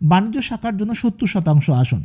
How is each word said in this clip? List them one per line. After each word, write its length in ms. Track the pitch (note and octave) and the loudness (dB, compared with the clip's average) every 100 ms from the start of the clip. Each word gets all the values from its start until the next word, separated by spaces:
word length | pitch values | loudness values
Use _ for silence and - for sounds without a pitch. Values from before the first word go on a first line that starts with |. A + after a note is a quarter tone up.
বাণিজ্য 400 | D3+ F3+ A3 B3+ | 2 2 2 -4
শাখার 340 | - A#3 A#3 G3 | -6 -6 -6 -4
জন্য 180 | G#3+ | -4
সত্তর 320 | A3+ A#3+ - G#3+ | -2 -4 -2 -2
শতাংশ 440 | F#3+ E3 D3+ - | -2 2 2 4
আসন। 340 | B2 B2+ A#2+ | 2 2 0